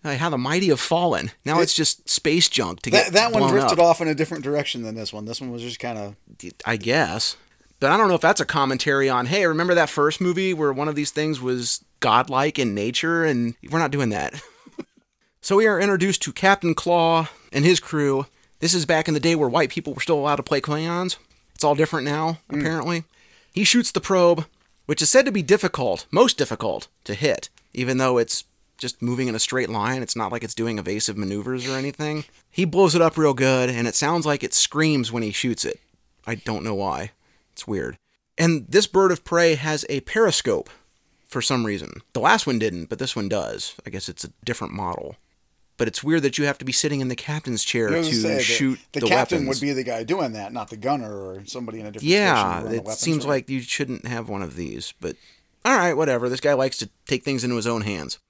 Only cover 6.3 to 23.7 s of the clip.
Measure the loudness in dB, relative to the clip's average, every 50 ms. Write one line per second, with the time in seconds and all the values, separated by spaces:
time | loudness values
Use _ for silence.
6.3 | -20 _ -16 -16 -16 _ -4 -4 -4 -2 0 0 2 2 2 0 0 -2 -2 -4
7.3 | -4 -8 _ _ _ _ _ _ _ _ 2 2 4 4 4 4 4 4 4 4
8.3 | 4 4 2 0 0 0 2 2 0 0 0 0 2 2 2 2 2 0 0 0
9.3 | 0 2 2 2 2 2 2 4 4 4 4 2 2 2 2 2 2 2 0 0
10.3 | 0 0 0 0 0 0 0 0 0 0 -2 -2 -2 -2 -4 -4 -2 -2 -2 -2
11.3 | -2 -2 -2 -2 -2 -2 -2 -2 -4 -4 _ _ _ _ 2 4 4 4 4 2
12.3 | 0 0 0 0 0 0 -2 0 0 -2 -2 -2 -2 -2 -2 0 0 0 2 2
13.3 | 2 0 0 -2 -4 _ -12 -4 0 0 0 0 0 0 -2 0 -2 -2 -4 -6
14.3 | -6 -10 -18 -18 _ _ _ -20 _ -18 -18 _ _ _ _ _ _ _ _ _
15.3 | _ _ -4 2 4 6 6 6 4 4 2 2 2 2 2 2 0 0 -2 -4
16.3 | -6 0 4 4 4 4 2 0 0 0 2 2 4 4 4 4 4 2 0 -2
17.3 | -8 -20 -20 -6 -2 2 4 4 4 4 0 -4 -4 0 0 2 0 0 -2 -6
18.3 | _ _ _ _ _ _ 0 0 2 0 2 2 2 2 2 0 -2 0 2 2
19.3 | 2 4 2 2 2 2 0 0 -2 -6 -8 -8 -6 -6 0 0 0 2 2 0
20.3 | 0 0 0 0 -2 -2 0 -2 -4 -2 -2 -2 -2 -2 -2 -4 -6 -8 _ _
21.3 | _ _ _ _ _ 0 2 2 4 4 2 0 0 -4 -2 -2 -2 -2 -2 -2
22.3 | -4 -4 _ _ -6 -4 -2 -2 -2 -2 -2 -2 -4 -4 -4 _ _ _ _ _
23.3 | _ _ _ _ _ 0 2 4